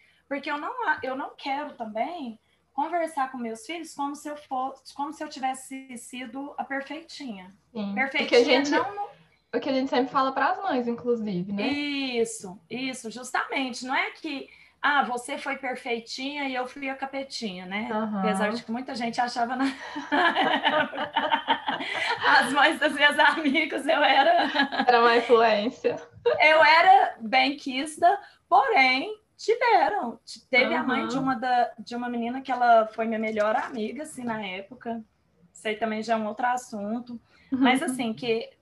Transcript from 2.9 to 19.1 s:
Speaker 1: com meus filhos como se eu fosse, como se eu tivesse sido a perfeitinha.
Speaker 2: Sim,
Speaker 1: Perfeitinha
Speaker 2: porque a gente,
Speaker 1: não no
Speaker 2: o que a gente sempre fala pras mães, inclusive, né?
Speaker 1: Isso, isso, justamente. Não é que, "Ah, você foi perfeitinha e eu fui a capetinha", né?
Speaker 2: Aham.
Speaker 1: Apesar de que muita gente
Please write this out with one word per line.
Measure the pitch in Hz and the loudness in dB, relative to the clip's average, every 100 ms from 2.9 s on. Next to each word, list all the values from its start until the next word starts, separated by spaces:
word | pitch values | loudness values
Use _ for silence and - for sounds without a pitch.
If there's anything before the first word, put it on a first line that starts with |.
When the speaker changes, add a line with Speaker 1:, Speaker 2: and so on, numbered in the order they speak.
| 339 320 285 262 | -2 -4 -4 -4
Speaker 1:
com | 254 | -4
meus | 233 226 - | -8 -10 -10
filhos | 339 320 | -12 -12
como | - 285 285 | -8 -8 -8
se | 294 | -12
eu | 294 | -14
fosse, | - 262 262 - - | -8 -6 -6 -10 -20
como | - 302 | -10 -8
se | - | -8
eu | 302 | -12
tivesse | 294 262 262 - 269 262 240 | -6 -6 -6 -12 -16 -14 -16
sido | - 247 254 262 285 - | -14 -14 -12 -12 -12 -10
a | |
perfeitinha. | 247 269 269 302 330 - 269 196 185 _ _ | -8 -6 -8 -14 -14 -16 -14 -14 -16 _ _
Speaker 2:
Sim, | 220 202 | -8 -6
Speaker 1:
Perfeitinha | 202 269 294 233 | -2 -2 -2 4
Speaker 2:
porque | 247 | 4
a | |
gente, | 285 262 285 | 6 4 2
Speaker 1:
não | 311 392 403 | 0 -2 -6
no | - - _ _ _ | -10 -12 _ _ _
Speaker 2:
o | - | -6
que | 294 | -2
a | |
gente | 262 269 | -2 0
sempre | 262 269 | 0 0
fala | 277 269 | 0 0
pras | 262 277 381 | 0 0 0
mães, | 392 262 233 | -2 -2 -2
inclusive, | 233 247 233 214 180 190 | -4 -2 -2 -2 -4 -4
né? | 202 269 | -4 -2
Speaker 1:
Isso, | 285 294 277 269 233 226 - 190 180 - | -2 -4 -4 -4 -2 -2 -4 -14 -18 -12
isso, | 247 262 254 226 | -8 -8 -8 -12
justamente. | 226 254 - - 285 262 226 | -12 -6 -4 -4 -4 -6 -8
Não | 254 302 | -4 -4
é | 415 | -4
que, | - 320 277 - _ _ _ | -8 -10 -10 -12 _ _ _
"Ah, | 277 285 | 0 0
você | 220 247 262 294 | 0 -4 -8 -10
foi | 277 269 | -8 -8
perfeitinha | 254 - 262 233 226 - 269 294 269 | -6 -8 -6 -6 -6 -10 -8 -6 -6
e | |
eu | 247 247 | -6 -6
fui | 285 269 | -8 -10
a | |
capetinha", | 269 269 269 269 - 220 180 180 | -8 -8 -8 -10 -8 -8 -8 -8
né? | 202 240 | -8 -4
Speaker 2:
Aham. | 214 220 208 | -4 -2 0
Speaker 1:
Apesar | 190 196 208 | 0 0 0
de | 233 | -4
que | - | -6
muita | 233 262 | -8 -8
gente | 233 233 | -6 -6